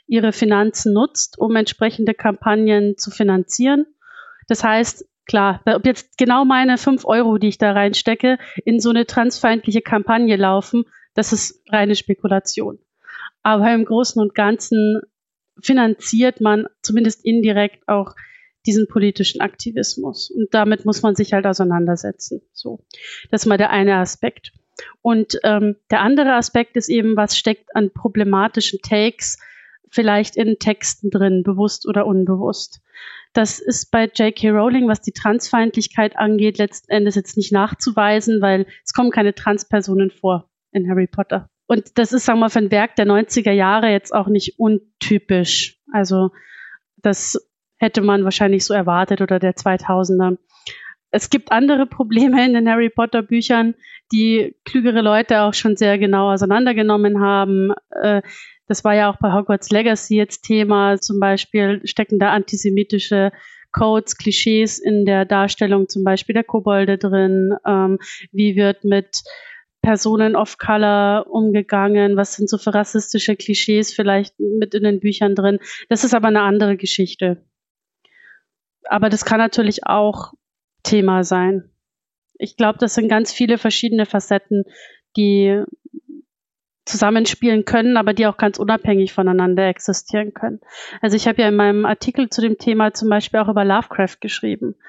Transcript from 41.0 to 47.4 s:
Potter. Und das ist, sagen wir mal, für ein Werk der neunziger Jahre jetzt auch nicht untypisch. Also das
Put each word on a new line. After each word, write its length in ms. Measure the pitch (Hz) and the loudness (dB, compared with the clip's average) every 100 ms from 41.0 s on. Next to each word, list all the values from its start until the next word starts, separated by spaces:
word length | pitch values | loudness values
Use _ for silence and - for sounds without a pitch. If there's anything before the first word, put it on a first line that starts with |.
| 180 | -2
Potter. 420 | - 196 190 - _ - | -4 -6 -6 -8 _ -4
Und 320 | 214 - - | -2 -2 -2
das 140 | 226 | 0
ist, 120 | 247 | 0
sagen 140 | - 226 | 0 0
wir 80 | 226 | 2
mal, 40 | |
für 80 | 233 | 0
ein 120 | 202 | 0
Werk 260 | 202 220 - | 0 0 0
der 80 | |
neunziger 480 | 202 202 220 - 208 | 2 2 0 -2 2
Jahre 380 | 202 190 214 226 | 2 2 2 2
jetzt 240 | 202 - | 0 0
auch 140 | 208 190 | -4 0
nicht 300 | 208 - - | 0 -2 -2
untypisch. 1200 | 220 214 _ - - 208 - 185 175 - - _ _ | 0 0 _ -10 -2 -2 0 0 0 -2 -4 _ _
Also 380 | 220 190 190 185 - - - - - _ _ | -2 0 0 0 -4 -20 -20 -20 -20 _ _
das 520 | 214 196 - - | -2 -2 -4 -8